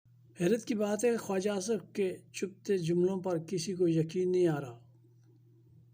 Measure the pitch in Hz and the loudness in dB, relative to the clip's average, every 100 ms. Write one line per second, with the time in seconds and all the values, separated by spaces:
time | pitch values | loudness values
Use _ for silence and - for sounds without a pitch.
0 | _ _ - - 175 226 - 208 208 208 | _ _ -20 -2 0 0 0 -2 0 2
1 | 240 226 - 190 208 202 190 214 - - | 2 0 -2 -2 0 -2 -2 -4 -4 -2
2 | 185 - - - 185 - - 190 165 175 | -2 -4 -14 -8 -8 -8 -2 0 2 2
3 | 180 190 185 170 165 180 196 180 175 160 | 2 0 -2 -4 -2 -6 -4 0 2 2
4 | 160 185 180 180 170 147 131 - - - | 0 0 0 4 2 2 -4 -12 -20 -20
5 | - _ _ - _ _ _ - - | -20 _ _ -20 _ _ _ -20 -20